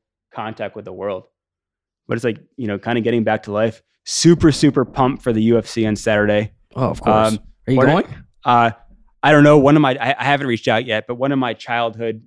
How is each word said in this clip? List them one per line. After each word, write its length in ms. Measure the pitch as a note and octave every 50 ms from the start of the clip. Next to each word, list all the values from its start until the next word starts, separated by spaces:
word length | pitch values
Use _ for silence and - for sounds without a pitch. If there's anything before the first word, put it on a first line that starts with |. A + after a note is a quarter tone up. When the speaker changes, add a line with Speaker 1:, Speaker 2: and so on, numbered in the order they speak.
| _ _ _ _ _ _ -
Speaker 1:
contact 440 | - A2 A2 A2 - A2 G2 -
with 80 | A2 G2+
the 80 | - F#2+
world. 320 | F2+ F#2+ G#2 G2 F#2 - _ _ _ _ _ _ _ _ _ _ _ _ _ _ _ _
But 100 | - A2+
it's 80 | A2+ A2
like, 140 | B2 G#2+ - - _ _
you 100 | - B2 G#2
know, 100 | G#2 G2
kinda 220 | - A#2 A#2 A#2+
getting 240 | G#2+ A#2 A#2 A#2+ A2
back 180 | A2 A2 G#2+ -
to 80 | - G2+
life. 300 | G#2 A2 A#2 A2+ - _ _ _ _ _
Super, 480 | - - - - E3 E3+ - - D#3+ C#3+
super 320 | - - D3 B2 C#3+ B2
pumped 380 | - - - C3 B2+ C#3+ - -
for 100 | B2+ A2+
the 100 | A2 A2
U 140 | A2+ A#2 A2+
F 80 | A2
C 180 | - - A#2 A2
on 100 | A2 G#2+
Saturday. 560 | G2+ - A2+ G#2+ G#2 G#2 G#2 G#2 G#2 G#2+ G#2+ _ _ _ _ -
Speaker 2:
Oh, 80 | - C3 A2
of 100 | - -
course. 320 | - A2 A2 A2 A2 A2 A2
Speaker 1:
Um, 60 | G#2 - - - _ _
Speaker 2:
Are 60 | - C3
you 40 | C3
Speaker 1:
what 80 | C3+
Speaker 2:
going? 200 | C#3 D3+ F#3 - - - - - _ _ _ -
Speaker 1:
Uh, 260 | C#3 A#2+ A#2+ A#2 A2+ G#2 - _ - - _ _ _ _ _ -
I 100 | C#3 D3+
don't 100 | D3 D3
know. 160 | D3 D3 D3+
One 160 | C3 C#3 D3
of 80 | D#3+ D3+
my, 140 | C3+ C3 C#3
I, 140 | A#2 B2+ C#3 -
I 40 | A#2+
haven't 220 | C3+ C#3+ C#3 C#3
reached 220 | C3 A#2 G#2+ - C3
out 160 | A2+ A2+ B2
yet, 220 | B2 A2 G#2+ G2+ -
but 80 | B2
one 160 | A#2+ C3 C#3 C#3+
of 60 | C3+
my 120 | B2+ A#2+ A2
childhood 680 | - - - A#2+ A#2 A#2+ A#2 G#2+ A2+ A#2 A2+ A2 A2 A2+